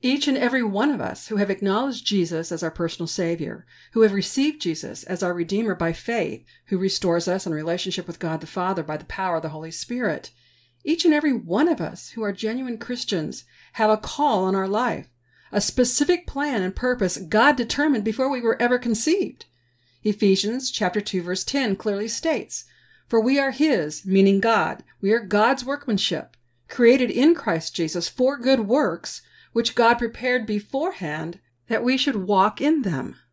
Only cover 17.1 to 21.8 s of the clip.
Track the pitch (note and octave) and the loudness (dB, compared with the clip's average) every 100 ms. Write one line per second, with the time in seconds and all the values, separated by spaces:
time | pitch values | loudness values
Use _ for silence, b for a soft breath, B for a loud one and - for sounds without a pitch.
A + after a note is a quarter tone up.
17.1 | - F3 G#3 C4 C4 A#3+ - D4+ C4 G#3 | -2 -2 4 4 4 0 0 2 2 0
18.1 | A3 C4 C4+ A#3 - A#3+ B3 A#3+ A3 - | 0 0 0 0 0 2 0 0 -2 2
19.1 | F#4+ - - - _ _ _ _ _ G#3 | 0 0 -6 -20 _ _ _ _ _ -2
20.1 | G#3 G3+ F#3+ G3+ B3 C4 - F#3 G#3 G3+ | 2 4 4 2 -4 -6 -2 -2 -2 -4
21.1 | F#3+ F3 F#3 - C#4+ C4 G3 | -6 -4 -6 -4 -2 -2 -2